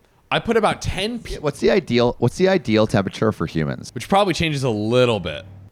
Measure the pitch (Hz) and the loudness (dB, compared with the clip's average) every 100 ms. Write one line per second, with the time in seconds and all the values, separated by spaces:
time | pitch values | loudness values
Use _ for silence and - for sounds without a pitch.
0 | _ _ _ 151 220 226 202 143 - - | _ _ _ -2 0 2 2 0 -4 -4
1 | 208 240 - - 147 - 226 220 147 120 | -4 -6 -10 -6 -6 0 2 2 2 2
2 | 120 - 117 - 185 185 - 107 107 107 | 2 2 -2 2 2 2 2 2 4 2
3 | 92 - 110 - 82 80 73 65 - - | 0 0 -2 0 -4 -2 -2 -4 -12 -14
4 | - 196 202 - 165 143 131 107 107 123 | 0 2 2 0 -2 0 -2 -2 2 4
5 | 123 107 82 73 - - - | 4 2 -2 -8 -14 -20 -20